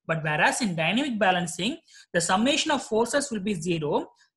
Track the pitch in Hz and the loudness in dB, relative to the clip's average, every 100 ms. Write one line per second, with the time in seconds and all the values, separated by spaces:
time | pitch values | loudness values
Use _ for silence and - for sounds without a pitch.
0 | - 160 151 156 240 - 220 160 160 220 | -6 -4 -2 2 2 2 -2 0 0 0
1 | 294 208 196 175 175 - 208 330 _ - | 0 0 2 2 -2 -4 -4 -4 _ -20
2 | - 175 175 196 254 302 311 262 - 220 | -4 -2 2 2 2 2 0 -2 0 0
3 | 233 285 277 214 202 180 170 170 147 226 | 2 0 -2 -4 -4 -2 -2 -2 0 -2
4 | 349 _ _ | -4 _ _